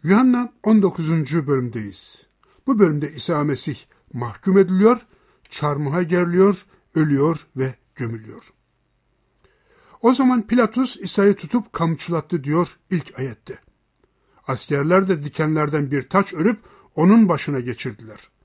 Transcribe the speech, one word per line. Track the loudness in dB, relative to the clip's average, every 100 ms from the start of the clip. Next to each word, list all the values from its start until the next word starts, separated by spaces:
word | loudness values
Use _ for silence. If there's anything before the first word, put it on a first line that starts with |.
Yuhanna | 4 4 4 2 -2 _
on | 2 4
dokuzuncu | 4 0 -2 -2 0 -4 0
bölümdeyiz. | -2 -2 -6 -10 -12 -20 -20 _ _ _ _ -2
Bu | 4
bölümde | 4 2 -4
İsa | -8 -4 -2
Mesih | 0 -2 -6 -10 _ _ _
mahkum | -8 -8 -6 2 4
ediliyor, | 4 4 2 2 _ _ _ _ _
çarmıha | -6 -4 -4 -4 -2
geriliyor, | -2 -2 0 2 2 2 -8 _ _
ölüyor | -2 0 2 0 -2 -8 -6
ve | -6 -6 _
gömülüyor. | -10 -8 -8 -14 -20 -20 _ _ _ _ _ _ _ _ _ _ _ _ _ _ 0
"O | 2
zaman | 4 4 2 0
Pilatus | 0 0 0 -4 -4
İsa'yı | -6 2 2
tutup | 2 -2 -4 -4
kamçılattı." | -4 -2 -2 -4 -6 -4 -6
diyor | -2 -2 -2 -6 _
ilk | -6 -6 -10
ayette. | -10 -10 -18 -18 _ _ _ _ _ _ _ _ -8
Askerler | -8 -4 -2 2 2 2
de | -2
dikenlerden | -4 -4 -2 0 -2 -2 -2
bir | -4 -2
taç | -2 -2
örüp | -2 -2 -2 _ _ _
onun | 0 4 6 4
başına | 2 -4 -6
geçirdiler. | -6 -8 -10 -12 -20 -20 -20 _